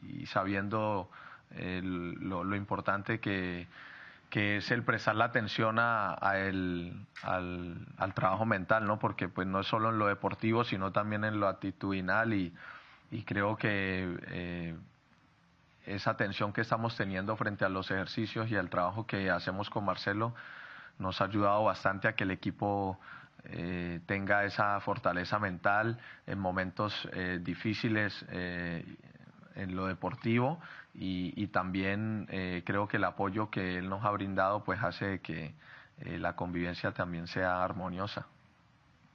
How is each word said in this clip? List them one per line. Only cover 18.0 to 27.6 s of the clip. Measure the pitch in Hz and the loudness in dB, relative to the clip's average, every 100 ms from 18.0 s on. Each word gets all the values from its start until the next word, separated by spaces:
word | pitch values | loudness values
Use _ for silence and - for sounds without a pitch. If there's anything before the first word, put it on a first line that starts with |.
| 90 - 110 117 110 | 0 -2 -2 -2 0
y | 101 | 0
al | 90 | 0
trabajo | 90 90 104 110 | 2 0 0 -2
que | 101 95 | 0 2
hacemos | 87 92 95 104 | 2 0 -4 -2
con | 113 98 | -2 0
Marcelo | 90 - 101 117 120 - - - - - - | 0 0 2 0 -2 -12 -14 -14 -16 -18 -4
nos | 95 90 | -4 0
ha | 95 | 2
ayudado | 104 101 104 107 | 4 4 6 4
bastante | 90 98 98 113 | 2 0 2 0
a | 110 | 2
que | |
el | 98 | 0
equipo, | 92 101 - 101 101 98 92 - - - - | 0 -2 0 0 2 0 -4 -10 -18 -18 -20
eh, | - 85 85 90 87 85 - | -12 -6 -4 -2 -4 -6 -2
tenga | 98 98 101 101 | -2 4 4 4
esa | - 104 101 | 2 2 2
fortaleza | 104 101 92 87 90 104 | 0 0 2 0 0 0
mental | 101 87 101 101 113 117 - - - | 0 0 2 4 2 0 -8 -16 -6
en | 101 | -2
momentos, | 95 92 92 - 104 - - | 0 0 -2 0 -2 -2 -6
eh, | - 92 90 | -4 -2 -2
difíciles, | 87 85 | -2 -2